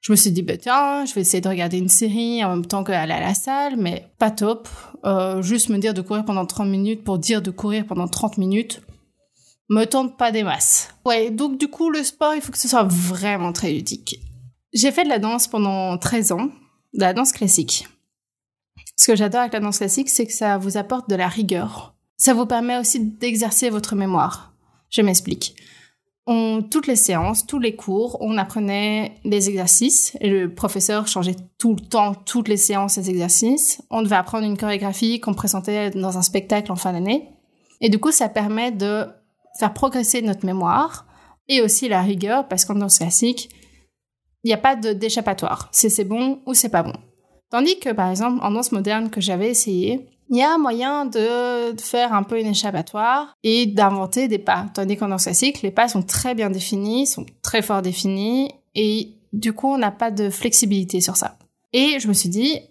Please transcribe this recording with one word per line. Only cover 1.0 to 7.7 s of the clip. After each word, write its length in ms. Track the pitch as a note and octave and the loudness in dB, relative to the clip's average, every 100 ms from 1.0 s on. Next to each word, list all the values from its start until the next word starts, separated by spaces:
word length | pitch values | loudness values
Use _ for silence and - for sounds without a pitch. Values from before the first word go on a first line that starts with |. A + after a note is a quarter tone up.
| C4+ | -2
je 60 | |
vais 100 | G3+ | 0
essayer 180 | F#3 F#3 | 2 2
de 80 | F#3 | 0
regarder 280 | F#3 E3+ F3+ | -2 0 0
une 120 | F3+ | 4
série 560 | - A3+ G#3 A#3 A#3 | 4 4 0 -2 0
en 60 | G3+ | 0
même 140 | F3 | -2
temps 200 | F3 G3 | -2 -4
qu'aller 300 | F#3+ F#3 D#3 | -2 -2 -2
à 60 | D#3+ | -2
la 140 | D#3+ | 0
salle », 420 | G3+ - C4+ C#4+ B3+ | 0 0 -2 0 0
mais 340 | F3+ F3 - _ | -2 -4 -10 _
pas 120 | A3 | 0
top. 380 | G#3+ G#3 A3+ A3+ - - - | 2 -2 -2 -6 -18 -18 -8
Euh, 380 | G3+ F#3+ F#3 F#3+ | -2 0 0 -2
juste 280 | F3+ A#3 - | 0 0 2
me 80 | G#3 | 2
dire 140 | G#3 | 0
de 80 | G3 | -2
courir 220 | F#3 G#3+ | -4 -4
pendant 220 | G#3+ G3 F3+ | -2 -2 -4
trente 220 | - G3+ | -2 -2
minutes 340 | G3 G3 A3 | 0 0 -2
pour 160 | G#3+ F#3 | -2 -2
dire 240 | D#3+ A3 | 0 -2
de 80 | F#3 | -2
courir 340 | F#3 G#3 | -6 -4